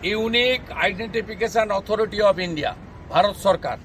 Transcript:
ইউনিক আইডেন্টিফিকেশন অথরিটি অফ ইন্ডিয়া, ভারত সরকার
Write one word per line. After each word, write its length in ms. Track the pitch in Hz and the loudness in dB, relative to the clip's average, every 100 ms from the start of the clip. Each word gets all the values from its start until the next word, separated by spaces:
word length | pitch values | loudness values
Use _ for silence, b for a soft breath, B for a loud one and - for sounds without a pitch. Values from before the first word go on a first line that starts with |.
| 165 | -2
ইউনিক 520 | 214 220 233 247 254 - - | -2 2 2 2 2 -4 -2
আইডেন্টিফিকেশন 840 | 175 190 226 226 214 214 220 226 220 196 | -2 -2 -4 -4 -6 -4 0 2 2 0
অথরিটি 400 | 196 214 220 208 208 | 0 0 0 4 4
অফ 60 | 180 180 | 4 0
ইন্ডিয়া, 240 | 160 131 - - - - | -2 -4 -6 -14 -18 -2
ভারত 260 | 147 202 190 196 | 2 2 2 0
সরকার 320 | 170 139 117 | 0 0 -8